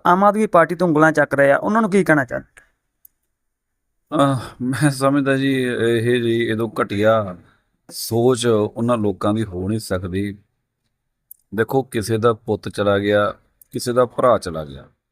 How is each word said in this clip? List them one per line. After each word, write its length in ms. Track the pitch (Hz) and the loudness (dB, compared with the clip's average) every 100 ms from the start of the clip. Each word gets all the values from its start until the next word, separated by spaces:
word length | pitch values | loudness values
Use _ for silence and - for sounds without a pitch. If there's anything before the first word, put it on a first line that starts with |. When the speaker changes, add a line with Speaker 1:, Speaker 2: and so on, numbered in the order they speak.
| - | 2
Speaker 1:
ਆਮ 180 | 180 | 4
ਆਦਮੀ 220 | 202 208 214 | 4 2 2
ਪਾਰਟੀ 280 | 175 160 | 2 2
ਤੋਂ 140 | 170 180 | 2 0
ਉਂਗਲਾਂ 240 | 151 160 | 4 4
ਚੱਕ 220 | 151 139 | 4 0
ਰਹੇ 180 | 135 139 | 2 4
ਆ, 40 | 139 | 4
ਉਹਨਾਂ 240 | 202 214 | 2 0
ਨੂੰ 100 | 220 | 2
ਕੀ 140 | 196 | 0
ਕਹਿਣਾ 200 | 170 151 | 2 0
ਚਾਹੁੰਦੇ? 380 | 127 131 - _ _ _ _ _ _ _ _ _ _ _ _ _ _ _ _ 151 | 0 -8 -12 _ _ _ _ _ _ _ _ _ _ _ _ _ _ _ _ -2
Speaker 2:
ਅਹ, 220 | 139 131 - - | 0 0 -6 -10
ਮੈਂ 280 | 123 127 151 | -6 0 0
ਸਮਝਦਾ 460 | 135 135 143 135 135 | 0 0 0 0 0
ਜੀ, 160 | 139 135 127 113 113 117 | 0 0 -2 -2 0 0
ਇਹ 220 | 120 123 | 2 0
ਜੀ, 220 | 117 117 | 0 0
ਇਹਦੋਂ 260 | 113 110 113 120 | 0 -2 -4 -4
ਘਟੀਆ 540 | 110 101 107 113 98 87 _ _ _ _ _ | -4 0 2 2 0 -10 _ _ _ _ _
ਸੋਚ 560 | - - 113 123 123 120 | -14 -6 0 2 2 2
ਉਹਨਾਂ 500 | 107 104 - 117 120 | 0 0 -4 -2 0
ਲੋਕਾਂ 380 | 104 95 104 | -2 -2 -2
ਦੀ 100 | 107 | -2
ਹੋ 240 | 104 90 92 | -4 -6 -6
ਨਹੀਂ 100 | 110 | -6
ਸਕਦੀ। 600 | - 92 92 95 101 98 _ _ _ _ _ _ _ _ _ _ _ | -4 -6 -4 -6 -6 -10 _ _ _ _ _ _ _ _ _ _ _
ਦੇਖੋ, 280 | 98 110 135 | -4 -2 -2
ਕਿਸੇ 360 | 131 117 98 113 | -2 -6 -4 0
ਦਾ 140 | 117 | 0
ਪੁੱਤ 360 | 110 - 104 104 | 0 -4 -6 -6
ਚਲਾ 300 | 101 101 101 | -4 0 0
ਗਿਆ, 360 | 101 104 101 - _ _ _ | 2 2 0 -4 _ _ _
ਕਿਸੇ 200 | 120 123 | -10 -4
ਦਾ 140 | 120 120 | 0 0
ਭਰਾ 320 | - 131 104 | 2 2 2
ਚਲਾ 260 | 90 80 | 0 -10
ਗਿਆ, 240 | 76 67 65 _ _ | -10 -14 -20 _ _